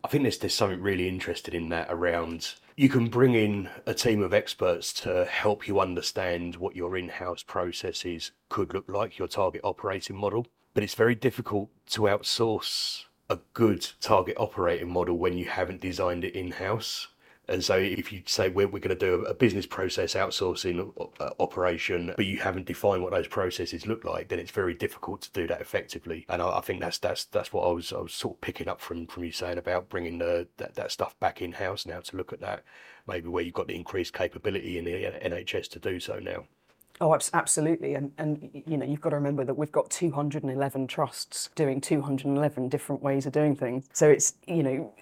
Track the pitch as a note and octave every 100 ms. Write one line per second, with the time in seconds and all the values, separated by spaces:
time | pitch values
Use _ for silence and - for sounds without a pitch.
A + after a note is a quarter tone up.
0 | - D3 C3 - G2+ - G2+ F2+ G2 F#2+
1 | F2+ F#2 F2 E2+ - E2+ E2 E2+ D#2 E2+
2 | F2 E2+ E2 E2 - - _ - C3+ C3
3 | A#2 A2+ B2+ A#2 G#2 G2+ F#2 - - A2
4 | B2 G#2 F#2+ G#2 - - F#2 E2+ - -
5 | - F2+ F2+ - G#2+ G#2 - G2 F#2 F2
6 | - - F#2 F2 F2 E2 F2+ F2+ F2 F#2
7 | F2 - F2+ E2+ - F#2 F2+ E2+ F#2+ -
8 | F#2 E2 - _ _ A2 F#2 F#2+ - G2
9 | G#2 - F2+ - F#2+ F2 G2 - G#2 F#2+
10 | - G2 G2+ G#2+ B2 _ _ - G#2 -
11 | A2 A#2 C3 - A2+ G#2 G#2 _ _ -
12 | G#2 G#2 - - A2+ G#2+ - - - -
13 | - _ _ - _ - A2+ G2 - -
14 | - G#2 F#2 - G#2+ - F2 F2 F2 F2+
15 | F2 F2 F2+ F2+ F2 - F2+ F#2 F#2 F2+
16 | F#2 F2 F2+ F#2+ F2+ - F#2 A2+ - -
17 | - _ _ _ - F#2 F2 F#2+ F#2+ F2
18 | - F#2+ - - F#2+ F#2 G2+ G2 F#2+ F#2
19 | F#2+ F2+ G#2 - A#2+ G2 - - F#2 -
20 | F2 F#2+ F#2+ - F#2+ E2+ F#2+ F2 F#2+ -
21 | F2 - C#2 - - - F2+ E2+ - F2+
22 | E2+ F2+ G2+ F#2+ G2 F#2 F2+ F2 G#2+ F#2+
23 | F2+ F#2 E2 - F#2 - F2 F2+ G2+ A2
24 | - E2+ F2+ F2+ F2+ - F#2 E2 G2+ -
25 | - G2 - G2+ E2 E2 - G2+ - -
26 | E2+ E2 - F2+ F2 F2+ - F#2 E2 -
27 | - - - G2+ - F#2+ F2+ F2 E2+ -
28 | E2+ - A#2+ - - - - F2+ - E2+
29 | E2 - E2+ - F2+ F2 F2 F2+ F2+ F#2+
30 | E2+ E2+ E2+ E2+ E2+ - - - - -
31 | - - F#2 - F2+ E2 F#2 G2+ - F2
32 | - F#2 F#2 F2+ G2 G2 _ - - -
33 | - F2+ E2+ F2 F2 F2 F#2 F2+ F2 F#2+
34 | F2 - F2+ - G#2+ G2 E2 F2+ E2+ F#2
35 | F#2+ - F2+ E2+ - F#2+ - - G2+ F2+
36 | - G2 F#2 F2+ - _ _ _ _ -
37 | E3 D#3 - E3+ - - D3+ E3 C#3 C#3
38 | C#3 C#3 D#3 D3 C#3+ C#3+ - D3+ B2 D3
39 | E3 D3 C#3+ C#3+ B2+ C3+ D3+ D3+ - -
40 | F3 C#3+ D3 D3 C#3+ C3 C#3 C3+ C3 -
41 | C#3 - - - - - D3 C3+ - D#3
42 | C#3 C3+ C#3 C#3 D3 C#3 B2+ C#3 - C#3
43 | C#3 C#3 C3+ D3+ D3+ C#3+ B2 C3 - -
44 | D3+ C#3 - - - E3+ C3+ C3+ A2 -